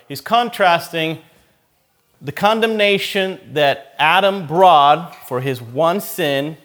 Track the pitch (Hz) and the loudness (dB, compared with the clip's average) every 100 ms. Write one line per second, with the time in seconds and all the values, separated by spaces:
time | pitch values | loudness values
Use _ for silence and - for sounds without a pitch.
0 | - 139 - 233 233 220 185 170 165 165 | -16 -14 -2 -2 -2 0 2 2 -2 -6
1 | 160 156 _ _ _ _ _ _ _ _ | -6 -8 _ _ _ _ _ _ _ _
2 | _ _ 135 - 202 220 226 214 202 196 | _ _ -14 -2 0 0 -2 0 0 0
3 | - 202 190 175 117 147 139 - - - | -2 -4 -4 -8 -8 0 0 0 -8 -2
4 | 156 185 196 196 147 170 185 151 143 156 | 2 2 2 -2 -4 4 6 6 6 2
5 | 170 - - 127 135 123 117 131 165 196 | -2 -18 -8 -6 -4 -6 -8 -2 -2 -2
6 | - - 147 139 147 156 | -6 -4 -2 -2 -4 -10